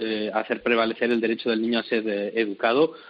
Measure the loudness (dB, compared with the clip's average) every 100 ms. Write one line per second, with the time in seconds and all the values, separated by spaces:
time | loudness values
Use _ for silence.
0 | -4 -2 -2 -2 -2 -4 0 2 2 0
1 | 0 2 0 -2 -2 0 0 -2 0 -2
2 | -2 -2 -2 -2 -2 0 2 4 2 0